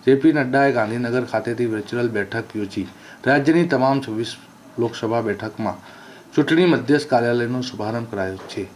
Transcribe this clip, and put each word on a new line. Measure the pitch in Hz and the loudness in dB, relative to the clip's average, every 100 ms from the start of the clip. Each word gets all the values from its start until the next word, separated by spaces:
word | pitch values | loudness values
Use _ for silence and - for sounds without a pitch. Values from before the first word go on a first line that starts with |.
જે | - 139 | 4 6
પી | 156 151 | 6 4
નડ્ડાએ | 127 135 139 | 2 2 4
ગાંધીનગર | 120 107 117 120 123 123 | 2 0 -2 -2 -2 -2
ખાતેથી | 110 107 117 120 | -4 -2 -2 -2
વર્ચ્યુઅલ | 107 101 120 120 110 | -2 -4 -2 -2 -2
બેઠક | 98 113 110 107 | -4 -6 -6 -8
યોજી | 101 104 92 - - - | -6 -6 -8 -10 -20 -6
રાજ્યની | - 143 143 165 170 | 0 2 4 4 4
તમામ | 139 131 139 | 2 2 0
છવ્વીસ | 135 110 113 - - - - - | -2 -6 -6 -8 -20 -20 -16 -4
લોકસભા | 117 - 113 127 123 | -4 -2 -2 -2 -2
બેઠકમાં | 101 110 - 107 101 - - - - - | -4 -8 -6 -6 -6 -14 -20 -20 -20 -6
ચૂંટણી | - 147 160 180 | -2 2 4 4
મધ્યસ્થ | 143 117 147 147 | 2 2 0 2
કાર્યાલયનો | 123 120 120 120 127 123 | 2 2 0 0 -4 -6
શુભારંભ | - 107 117 117 | -6 -6 -4 -6
કરાયો | 101 95 95 - | -6 -6 -6 -10
છે | - 95 | -10 -10